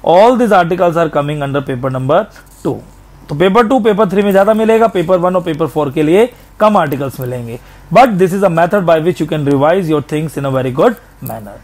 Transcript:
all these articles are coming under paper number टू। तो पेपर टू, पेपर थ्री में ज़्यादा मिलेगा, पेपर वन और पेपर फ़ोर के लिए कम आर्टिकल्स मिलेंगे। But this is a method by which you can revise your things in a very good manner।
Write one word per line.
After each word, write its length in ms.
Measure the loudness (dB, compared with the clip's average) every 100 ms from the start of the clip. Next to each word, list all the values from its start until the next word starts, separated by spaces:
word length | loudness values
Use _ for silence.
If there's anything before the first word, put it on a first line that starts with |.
| 2
all 320 | 4 4 4
these 140 | 2
articles 440 | 2 2 0 0 0
are 60 | -2 -2
coming 280 | -4 -6 -4
under 160 | -4 -4
paper 240 | -6 -6 -4
number 260 | 0 0 -2 -12 -20 -10
टू। 120 | -8 -8 -12 -20 -20 -20 -12
तो 60 |
पेपर 320 | -2 2 2 2
टू, 100 | 2
पेपर 280 | 0 0 0
थ्री 140 | 0
में 80 | 2
ज़्यादा 240 | 2 2
मिलेगा, 320 | 2 2 2 2
पेपर 320 | 0 0 0
वन 180 | 0 -2
और 60 |
पेपर 240 | -4 -4 -4
फ़ोर 240 | -2 -4
के 100 | -2
लिए 260 | 2 2 2 -4 -20 0
कम 160 | 2 2
आर्टिकल्स 440 | 0 -4 -6 -8
मिलेंगे। 380 | -10 -8 -10 -14 -16 -20 2
But 240 | 4 4 2
this 140 | 0 2
is 100 | 0
a 40 | 2
method 280 | 0 0 2
by 80 | 2 0
which 160 | -2
you 60 | -4
can 160 | -2 0
revise 420 | 2 2 2 0
your 80 | -2 -2
things 240 | -6 -6 -6
in 120 | -4
a 40 | -2
very 160 | -4 0
good 200 | -2 -2 -14 -18 -14
manner। 260 | -14 -14 -20